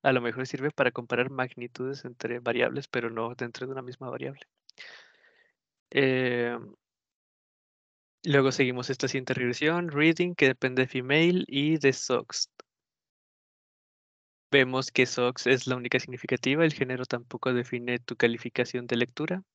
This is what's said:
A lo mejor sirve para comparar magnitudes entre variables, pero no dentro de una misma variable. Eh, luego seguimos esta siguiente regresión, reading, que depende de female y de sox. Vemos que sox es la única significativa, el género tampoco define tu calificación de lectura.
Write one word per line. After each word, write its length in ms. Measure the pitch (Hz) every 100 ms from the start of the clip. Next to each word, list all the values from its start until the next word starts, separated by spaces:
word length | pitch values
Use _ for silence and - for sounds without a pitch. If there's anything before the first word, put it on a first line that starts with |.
A 100 | 139
lo 100 | 127
mejor 240 | 120 117 131
sirve 240 | 131 143
para 200 | - 123
comparar 400 | 123 120 120 127
magnitudes 760 | 131 123 - 120 - 131 135 127
entre 340 | 123 120 120
variables, 480 | 120 123 123 131 -
pero 220 | 123 117
no 240 | 113 113
dentro 320 | 123 120 - 127
de 60 |
una 100 | 131
misma 260 | 127 123 131
variable. 320 | 123 135 139 - _ _ - - - - _ _ _ _ _ _ _ -
Eh, 680 | 135 135 131 127 120 120 120 120 - _ _ _ _ _ _ _ _ _ _ _ _ _ _
luego 260 | 175 139 135
seguimos 380 | 131 127 123 123
esta 200 | 131 131
siguiente 260 | 135 127
regresión, 560 | 127 123 123 151 175 175
reading, 440 | 143 156 165 180
que 120 | 175 135
depende 360 | 127 131 127
de 60 | 127
female 560 | 127 127 151 170 180 -
y 300 | 139 147 160
de 160 | 139
sox. 580 | 131 - 120 110 - - - - _ _ _ _ _ _ _ _ _ _ _ _ _ _ _ _ _ -
Vemos 400 | 139 127 131 131
que 140 | -
sox 420 | 127 - 123 123 -
es 200 | 127 -
la 100 | 127
única 240 | 123 127
significativa, 640 | - 123 - 127 131 147
el 80 | 165
género 320 | 147 127 127
tampoco 480 | 127 120 123 120 131
define 460 | 123 120 123 120 120
tu 180 | - 120
calificación 680 | 120 117 123 - 120 123 120
de 100 | 117
lectura. 460 | 120 - 156 185 -